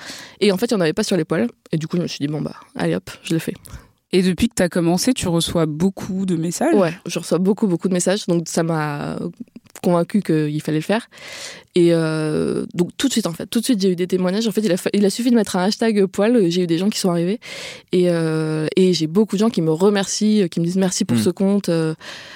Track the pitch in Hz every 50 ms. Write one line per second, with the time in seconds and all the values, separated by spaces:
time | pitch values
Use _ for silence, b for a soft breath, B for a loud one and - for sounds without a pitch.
0 | B B B B B B B B 196 208 185 185 240 240 247 190 170 156 160 214
1 | 214 - 196 170 160 - 160 175 226 240 - _ _ - 175 156 156 - - 180
2 | 160 - - - 139 147 151 147 147 - - - - _ - - 170 165 165 185
3 | - - - - - - 165 165 - - 180 - B B B B B B B B
4 | _ _ - 185 180 185 170 - 233 233 - - 185 170 - 185 170 165 175 185
5 | - 254 254 - - 185 165 170 165 - - 170 160 156 147 156 185 196 - -
6 | - - 185 190 196 185 175 165 160 175 - - 240 320 - 202 180 156 170 -
7 | - 175 - 170 165 - 170 160 190 190 208 - 233 190 170 165 - 185 185 180
8 | - 185 196 214 - 196 170 170 160 - - 175 165 165 165 156 151 151 147 147
9 | 151 151 - - 175 175 - - - - _ - - - _ - - 190 175 170
10 | 170 - - 202 - - 160 156 151 147 151 151 - 165 151 156 156 - 202 233
11 | - - B B B B B B B B B B B B _ 175 170 170 170 165
12 | 160 156 156 156 156 156 151 165 165 - - - - - - 170 175 - - -
13 | - 262 - 226 - 170 160 - - - - 233 220 - 254 190 196 196 180 165
14 | 180 180 190 185 185 180 190 214 233 220 - 220 214 185 170 190 - - - 202
15 | 202 202 - - 233 254 240 226 202 - - 180 180 208 208 - 233 226 214 202
16 | 190 180 - 196 202 226 247 233 185 170 170 185 180 165 165 165 190 214 - -
17 | - 185 170 170 170 180 214 - B B B B B B B B B B - 185
18 | 180 175 170 165 160 160 156 160 156 156 156 156 156 - - - 185 185 180 160
19 | 156 156 160 208 220 - 202 185 214 233 - 185 160 160 156 160 185 208 208 196
20 | 196 - - - 214 214 214 214 185 165 - 170 165 170 180 190 190 180 185 -
21 | 202 - 240 226 208 190 - - 196 196 202 202 - - 170 165 160 160 160 B
22 | B B B B B B B